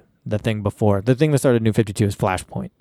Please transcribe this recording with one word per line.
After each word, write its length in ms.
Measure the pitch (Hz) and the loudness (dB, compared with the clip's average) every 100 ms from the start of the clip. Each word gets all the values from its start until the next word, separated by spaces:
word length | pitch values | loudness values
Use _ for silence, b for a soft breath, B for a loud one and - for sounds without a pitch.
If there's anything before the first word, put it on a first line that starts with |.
| _ _ - | _ _ -6
the 120 | 107 | -4
thing 240 | 117 107 | -2 -2
before. 380 | 101 - 107 98 | -4 0 2 2
The 140 | 110 | 2
thing 160 | 123 156 | 2 2
that 80 | 139 | 2
started 240 | 143 120 | 2 2
New 100 | 110 | 2
fifty-two 320 | 104 104 101 | 0 0 0
is 100 | 101 | -2
Flashpoint. 560 | - 104 92 - - - _ | 0 -2 -2 -6 -10 -12 _